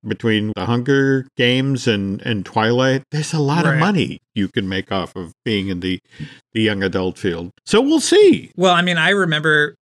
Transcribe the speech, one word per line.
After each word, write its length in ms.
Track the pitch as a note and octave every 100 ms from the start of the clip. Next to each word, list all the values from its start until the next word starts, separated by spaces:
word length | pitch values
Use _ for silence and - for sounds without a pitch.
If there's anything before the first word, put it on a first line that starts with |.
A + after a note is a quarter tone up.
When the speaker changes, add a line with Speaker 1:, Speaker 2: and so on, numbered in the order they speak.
| -
Speaker 1:
between 460 | F#2+ A#2 G#2+ G#2+ G2+
The 100 | F#2
Hunger 600 | A#2+ B2 C#3 C3+ C3+ C3 -
Games 500 | A#2+ B2+ C3+ C3 A#2+
and, 340 | G#2 G2 G2
and 220 | B2+ A2
Twilight, 580 | F2+ - A2 B2 C3 C3 -
there's 200 | D3+ D3+
a 80 | E3
lot 240 | C#3 D#3+
of 80 | E3+
Speaker 2:
Right. 80 | D#3
Speaker 1:
money 380 | F3 G3 E2 - _
you 140 | - F#2+
can 200 | - F#2+
make 220 | F#2+ F#2+
off 220 | G2 E2+ -
of 160 | F2 -
being 240 | - G#2 G2
in 120 | F#2
the, 180 | F#2 F2+ _ - - - _
the 100 | A2+
young 200 | A2 G#2
adult 340 | G2 F#2 F#2 F2
field. 320 | G2+ E2+ F2 _
So 160 | - G3+
we'll 200 | C4+ D#4+
see. 500 | - F#4 G#4 G3+ - -
Speaker 2:
Well, 180 | F#3
I 80 | F3
mean, 140 | F3+ E3+
I 120 | D#3+
remember 640 | G3+ F3+ D3+ D#3 D#3 D3 -